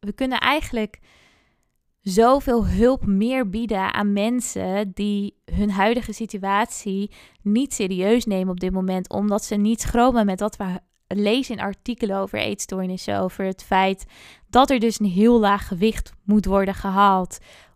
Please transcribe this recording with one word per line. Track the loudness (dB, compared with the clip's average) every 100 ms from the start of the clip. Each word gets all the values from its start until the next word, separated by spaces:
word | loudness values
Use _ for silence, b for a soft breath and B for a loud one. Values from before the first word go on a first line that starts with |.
we | -10
kunnen | -4 -2 0
eigenlijk | 2 0 -2 -4 -4 -8 b b b b b b b _ _ _
zoveel | -2 4 6 4 2 0 2
hulp | 4 4 4 2
meer | 0 0 0 -2
bieden | -4 -4 -2 -2
aan | -2 0
mensen | 0 0 -2 -4 -6 -4 -2 -4
die | -4 -4 -2 -4 -10 -6
hun | -2 0
huidige | 2 2 0 -4
situatie | -8 -10 -6 -2 0 -2 -6 -6 -6 -6 b b b
niet | 0 0 0
serieus | -2 -4 0 2 2
nemen | 0 -2 -2
op | -4
dit | -4
moment, | -2 -2 -2 -4
omdat | -4 -2 -2
ze | -2
niet | -2 0 0
schromen | 0 2 4 4 0
met | 0
wat | -4 -6
we | -8 -8 _ _ -8
lezen | -2 0 0 -2 -6
in |
artikelen | -6 -8 -8 -4 -4 -2
over | -4 -4
eetstoornissen, | -4 -4 -8 -6 -6 -6 -6 -4
over | -4 -4
het | -6 -6
feit | -2 0 2 0 -8 B B B B
dat | 4 4
er | 4
dus | 0 0
een | 0
heel | 4 6 6
laag | 4 0 -2
gewicht | -2 0 0 -6 -8
moet | 0 0
worden | 2 2 0
gehaald | -2 -2 4 4 4 0 -8 B B B